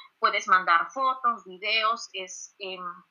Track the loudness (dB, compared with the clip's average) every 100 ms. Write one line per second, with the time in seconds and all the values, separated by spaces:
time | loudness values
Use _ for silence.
0 | -20 -2 0 0 2 2 6 4 2 0
1 | 0 0 0 -2 -8 -10 -4 0 0 -2
2 | -6 -12 -12 -14 -18 -14 -12 -10 -12 -14
3 | _